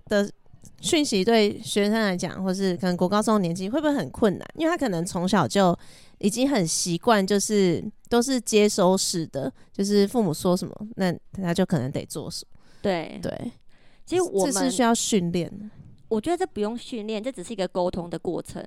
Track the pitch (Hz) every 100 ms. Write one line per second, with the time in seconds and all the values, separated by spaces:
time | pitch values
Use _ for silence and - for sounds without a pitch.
0 | - 208 202 - - - - - - 330
1 | 294 202 185 226 208 - - 214 202 226
2 | 208 180 180 - 190 185 196 175 185 175
3 | 180 208 214 214 175 170 190 269 302 285
4 | 131 - 220 143 - - 320 339 262 170
5 | 170 185 180 208 139 202 185 170 - -
6 | - - 208 226 269 277 165 - 180 170
7 | - 214 190 202 - 208 185 139 214 -
8 | - 240 247 254 - 214 208 - 185 190
9 | - 175 156 139 147 - - - 196 202
10 | 196 247 202 - 185 180 160 - 214 233
11 | 185 165 - - 185 170 185 156 127 151
12 | - 160 131 - - - - - 208 175
13 | 156 - 175 - 240 - - - - -
14 | - 349 349 - 359 262 269 247 240 233
15 | - 208 170 175 165 202 214 - - -
16 | - 220 262 349 370 - 208 240 - 240
17 | 208 220 226 240 175 214 180 190 180 185
18 | 170 165 - 185 - -